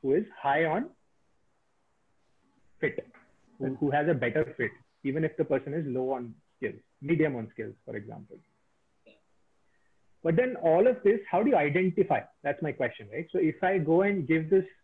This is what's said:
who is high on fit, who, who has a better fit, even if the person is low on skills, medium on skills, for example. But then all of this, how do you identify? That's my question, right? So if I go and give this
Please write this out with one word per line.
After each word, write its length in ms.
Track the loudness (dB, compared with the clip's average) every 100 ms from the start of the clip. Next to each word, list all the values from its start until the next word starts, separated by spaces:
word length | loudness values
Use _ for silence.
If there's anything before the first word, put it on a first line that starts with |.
who 120 | 2
is 100 | 0 0 -4
high 240 | 0 2
on 260 | 2 0 -4 _ _ _ _ _ _ _ _ _ _ _ _ _ _ _ _ _ _ -6
fit, 280 | -4 -4 -12 -20 _ _ _ _
who, 160 | -8 -2
who 140 | 0
has 160 | 2 2
a 60 |
better 400 | 0 0 0 -2 -2
fit, 140 | -6 -6 _ _
even 220 | -4 -2
if 120 | -4 -2
the 60 |
person 280 | -2 -2 -2
is 100 | -6 -4
low 240 | -4 -2
on 240 | -4 -8 -16 _ _
skills, 180 | -10 -10 _ _
medium 360 | -4 0 0 0
on 120 | -10
skills, 220 | -10 -12 -12
for 120 | -12 -12
example. 400 | -12 -16 -18 -20 _ _ _ _ _ _ _ _ _ _ _ _ _ _ _ _ _ _
But 120 | -2
then 220 | 0 0 0
all 320 | 4 6 4
of 80 | 4
this, 160 | 2 2 0
how 140 | 0
do 60 | 2
you 60 | 2
identify? 640 | 2 2 0 2 2 0 -2 _
That's 180 | -6 -4
my 120 | -6
question, 340 | -4 -4 -6 -12
right? 160 | -12 -6
So 80 | 0
if 240 | 0 0
I 160 | 0 0
go 240 | 2 4
and 240 | 4 0 0
give 240 | -2 4
this 140 | 2 2 -12